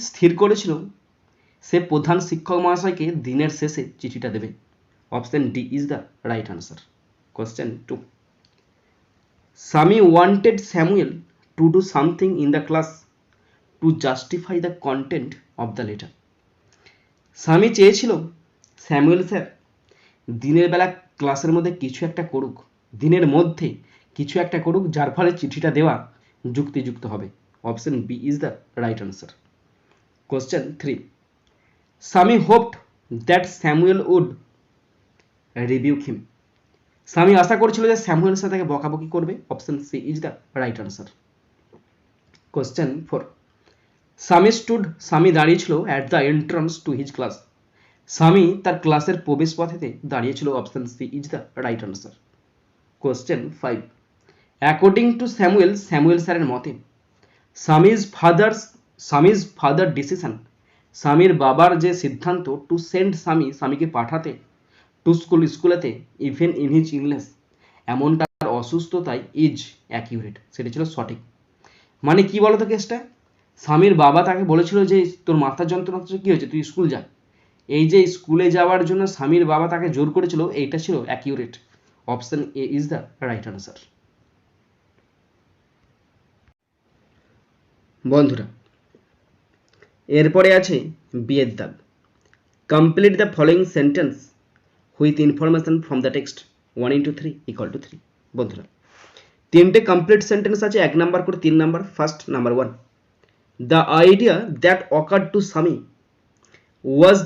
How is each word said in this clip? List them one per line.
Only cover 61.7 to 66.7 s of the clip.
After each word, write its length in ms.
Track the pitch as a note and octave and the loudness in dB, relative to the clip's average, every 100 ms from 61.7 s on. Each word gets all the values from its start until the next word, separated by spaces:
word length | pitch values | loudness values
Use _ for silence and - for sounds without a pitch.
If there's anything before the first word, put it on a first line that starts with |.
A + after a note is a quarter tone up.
| E3 | 4
যে 80 | F3 F3 | -2 -2
সিদ্ধান্ত 420 | C3+ A#2+ F3 F3+ C#3+ C#3+ - | -6 -6 -6 -6 -6 -8 -6
to 80 | E3+ - | -6 -4
send 200 | F#3 G3 E3 | -2 -2 -2
স্বামী, 240 | F3 D#3+ C3+ - | -2 0 -2 -4
স্বামীকে 280 | C3+ C#3+ D#3+ A#2+ | -6 -4 -4 -4
পাঠাতে 360 | A#2 D#3+ D#3 - _ _ _ _ _ _ E3 | -4 -6 -8 -14 _ _ _ _ _ _ 0
to 60 | E3 | 0
school, 200 | - E3+ D#3+ | 2 2 2
স্কুলেতে, 380 | - F3 F3 B2+ - - - C#3 | 0 0 0 -2 -10 -16 -8 -6
even 220 | - E3+ C3 | -2 -2 -2
in 60 | C#3+ | 0